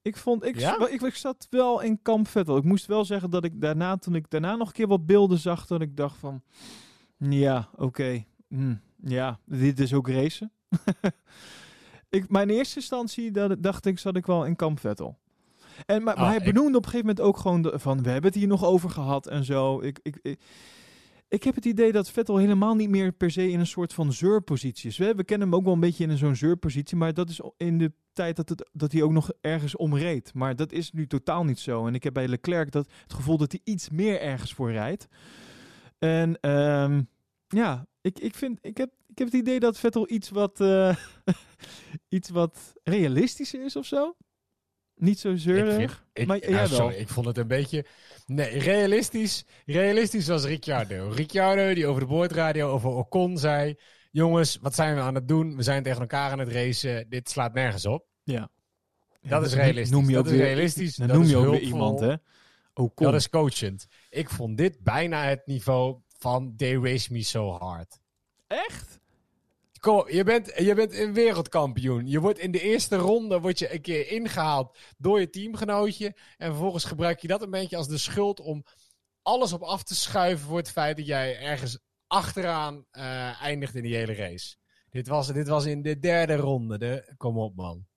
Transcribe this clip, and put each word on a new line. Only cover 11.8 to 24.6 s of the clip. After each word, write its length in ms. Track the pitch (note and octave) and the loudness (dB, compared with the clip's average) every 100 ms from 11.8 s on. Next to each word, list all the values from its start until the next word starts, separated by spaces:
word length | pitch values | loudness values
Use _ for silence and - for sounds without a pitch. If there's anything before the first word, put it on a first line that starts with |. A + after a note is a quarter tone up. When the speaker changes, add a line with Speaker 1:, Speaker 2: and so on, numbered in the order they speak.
| - - _ | -20 -20 _
Speaker 1:
Ik, 200 | F#3+ F#3+ | -2 0
maar 120 | G3 | 0
in 80 | G3+ | 2
eerste 260 | G#3+ C4+ - | 2 0 -6
instantie 560 | - B3+ A#3 - A3+ | -6 -6 -6 -6 -4
dat, 320 | G3+ G3+ G3 | -2 0 0
dacht 220 | F#3 F#3+ G3 | -2 -2 -2
ik, 140 | F3+ | -2
zat 160 | G3 F#3 | -2 -4
ik 100 | F3+ | 0
wel 200 | F3 D3 | 0 0
in 100 | E3+ | -2
kamp 240 | D#3+ D3 | -2 -2
Vettel. 380 | G#2+ G#2 C2+ - _ _ _ _ - - - | -4 -6 -8 -12 _ _ _ _ -20 -18 0
En, 180 | G#3+ | 0
maar, 120 | A3+ G3+ | 0 2
maar 80 | |
Speaker 2:
Ah, 60 | F#3 | 2
Speaker 1:
hij 80 | G#3+ | 4
Speaker 2:
ik 60 | |
Speaker 1:
benoemde 340 | F#3 G#3 D4 B3+ | 4 4 6 4
op 80 | - | 2
een 40 | |
gegeven 160 | A#3+ G#3+ | -2 0
moment 180 | G3+ G3+ | 2 2
ook 100 | G3 | 2
gewoon 240 | G3 F3 | 2 2
de, 180 | D#3+ C#3+ | 2 -2
van, 240 | C#3 C3+ | 0 0
we 60 | B2 | 0
hebben 200 | B2+ F3+ | 2 2
het 80 | G3+ | 2
hier 80 | G3+ | 2
nog 180 | G3 F3+ | 4 4
over 240 | F#3 F3 | 4 2
gehad 380 | D#3 C3+ C#3 - | -4 -2 -2 -2
en 160 | C#3+ | -4
zo. 380 | C3+ C#3 C3+ C3+ | 0 0 2 0
Ik, 180 | C#3 C#3 | -4 -6
ik, 180 | D3+ C#3+ | -10 -8
ik, 180 | C#3+ C#3+ _ - - - - - _ _ _ | -10 -10 _ -20 -20 -20 -20 -20 _ _ _
ik 160 | G3 | -2
heb 120 | C4+ B3+ | 0 0
het 100 | A#3 | 0
idee 260 | A3 A3+ | 4 4
dat 180 | G#3 F#3 | 4 0
Vettel 280 | - A3+ G3 | -2 2 4
helemaal 380 | G3+ G3 G#3+ A3 | 6 6 4 2
niet 140 | G#3 | 2
meer 220 | G3 F#3 | 2 2
per 200 | - F3+ | 0 0
se 200 | E3+ F#3 | 2 0
in 80 | F3 | 2
een 80 | F3 | 0
soort 260 | - F3 | -2 -4
van 200 | - D3+ | -2 -2
zeurpositie 760 | B2+ F3+ G#3+ - C3+ | 2 2 2 2 -4